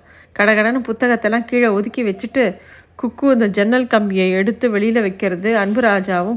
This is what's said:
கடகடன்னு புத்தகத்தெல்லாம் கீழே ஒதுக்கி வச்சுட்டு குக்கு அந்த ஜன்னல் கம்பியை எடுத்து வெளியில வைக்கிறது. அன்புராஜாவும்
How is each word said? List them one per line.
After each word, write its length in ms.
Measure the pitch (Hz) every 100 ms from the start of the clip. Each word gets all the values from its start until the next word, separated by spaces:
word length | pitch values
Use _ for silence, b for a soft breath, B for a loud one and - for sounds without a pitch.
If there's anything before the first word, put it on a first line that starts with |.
| b b b -
கடகடன்னு 400 | 208 214 214 262
புத்தகத்தெல்லாம் 640 | 240 226 247 233 214 226 233
கீழே 220 | 247 240
ஒதுக்கி 360 | 202 208 226
வச்சுட்டு 540 | 226 190 233 277 226 180 B B B -
குக்கு 260 | 247 - 277
அந்த 160 | 254 214
ஜன்னல் 400 | 196 202 247 247
கம்பியை 440 | 226 208 190 185
எடுத்து 380 | 185 196 220 247
வெளியில 300 | 208 214 226
வைக்கிறது. 540 | 202 190 196 180 202 226
அன்புராஜாவும் 800 | 196 214 240 202 190 180 180